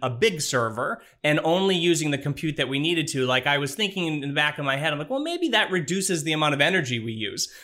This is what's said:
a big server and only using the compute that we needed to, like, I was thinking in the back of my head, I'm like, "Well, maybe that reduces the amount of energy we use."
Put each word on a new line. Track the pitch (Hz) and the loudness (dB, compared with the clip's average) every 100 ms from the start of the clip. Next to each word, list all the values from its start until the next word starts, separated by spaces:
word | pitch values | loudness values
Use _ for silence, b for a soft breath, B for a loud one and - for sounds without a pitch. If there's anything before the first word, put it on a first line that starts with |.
a | 131 | -4
big | 120 - 165 | 2 0 2
server | - 127 113 110 147 226 B B | -2 0 0 -2 -4 -6 B B
and | 151 156 | 2 2
only | 160 180 190 180 | 4 2 4 2
using | 170 156 151 | 4 2 2
the | 143 | -2
compute | 147 143 160 151 | -2 -2 -4 -2
that | 131 | -2
we | 139 | 0
needed | 160 165 156 | 0 0 0
to, | 135 127 | 0 2
like, | 127 143 | 2 2
I | 143 | 0
was | 139 | 0
thinking | - 208 190 165 151 | -2 -4 -2 -2 -2
in | 139 | -2
the | 147 | 0
back | 147 147 | 0 0
of | 139 | -2
my | 139 | 0
head, | 156 | -2
I'm | 147 | -2
like, | 139 | -4
"Well, | 269 | -4
maybe | 311 349 330 | -4 -4 0
that | 220 202 | 2 2
reduces | 185 143 190 190 170 | 0 0 -2 0 -2
the | 156 | -2
amount | 156 151 | 0 2
of | 139 | 4
energy | 151 190 127 120 | 2 2 0 -4
we | 113 | -4
use." | 110 104 - - B | -6 -6 -6 -8 B